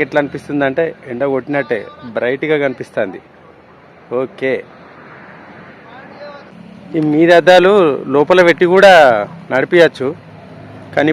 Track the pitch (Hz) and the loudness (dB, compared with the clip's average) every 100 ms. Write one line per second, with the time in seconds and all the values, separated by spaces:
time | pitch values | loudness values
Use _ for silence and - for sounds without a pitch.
0 | 139 147 143 143 - 143 139 135 160 - | -4 -2 -4 -8 -8 -4 -4 -2 -6 -8
1 | - 120 139 135 123 143 135 117 101 - | -14 -6 -4 -4 -4 -6 -4 -6 -8 -18
2 | 123 110 117 139 156 151 139 123 127 - | -12 -6 -6 -6 -4 -2 -2 -6 -12 -8
3 | 98 90 - _ - - _ _ _ - | -8 -8 -20 _ -20 -20 _ _ _ -20
4 | - 123 131 - 135 117 - - - - | -10 -8 -8 -8 -6 -6 -10 -20 -20 -20
5 | - - - - - - - - - 370 | -20 -20 -20 -20 -20 -20 -20 -20 -20 -20
6 | - - 294 285 - - - - - 165 | -20 -20 -20 -20 -20 -20 -20 -20 -10 -6
7 | 151 151 170 175 160 180 180 208 160 131 | -2 0 4 4 6 4 4 2 2 -2
8 | 139 135 151 180 170 165 175 185 196 175 | -4 -2 2 2 2 2 2 4 6 8
9 | 139 110 98 - - 131 143 175 156 - | 6 2 -2 -12 -8 -6 -2 2 2 0
10 | 131 175 - - - - - - - - | -10 -10 -18 -20 -20 -20 -20 -20 -8 -4
11 | 151 | -2